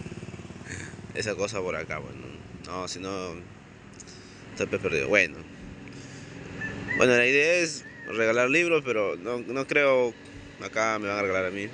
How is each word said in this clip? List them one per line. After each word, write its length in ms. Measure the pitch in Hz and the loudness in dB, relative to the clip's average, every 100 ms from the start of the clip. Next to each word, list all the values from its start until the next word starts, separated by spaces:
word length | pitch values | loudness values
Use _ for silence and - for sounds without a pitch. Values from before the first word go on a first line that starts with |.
| - - - - | -12 -12 -12 -14
<laughs> 720 | - - - - - - - - | -14 -14 -12 -12 -12 -12 -8 -4
esa 180 | 107 90 | -2 -2
cosa 260 | 98 101 | -2 -2
por 160 | 90 80 | -2 -4
acá, 220 | 80 78 | -4 -6
bueno. 280 | 67 65 64 78 - - 78 | -8 -12 -12 -14 -14 -14 -10
No, 240 | 92 90 | -8 -6
si 100 | 90 | -6
no, 360 | 95 98 92 82 90 - - - - - - - - - - | -6 -6 -6 -8 -14 -18 -20 -20 -20 -18 -18 -18 -18 -18 -12
estoy 160 | - 95 | -4 -2
pe-, 120 | 101 | 0
perdido. 280 | 98 80 67 | 0 0 4
Bueno. 300 | 101 87 71 85 - - - - - - - - - - - 932 - 960 988 | 4 4 0 -14 -14 -14 -14 -14 -14 -14 -14 -14 -14 -12 -8 -8 -6 -2 4
Bueno, 180 | 123 120 | 6 8
la 100 | 123 | 6
idea 280 | 143 156 | 6 6
es 320 | 180 165 151 - - - | 4 2 -2 -12 -12 -6
regalar 440 | 107 113 120 123 | 2 4 6 6
libros, 340 | 156 175 160 135 | 4 4 4 2
pero 300 | 107 98 80 | 2 2 0
no, 240 | 98 123 | -4 -4
no 260 | 101 131 131 | -4 -4 2
creo 480 | 147 143 131 123 113 - - - - | 4 6 6 4 0 -12 -16 -16 -12
acá 380 | 98 110 113 107 | -4 0 2 2
me 80 | 104 | 0
van 120 | 101 | 0
a 20 | |
regalar 240 | 101 95 92 | 2 2 0
a 60 | |
mí. 180 | 101 104 | -2 -6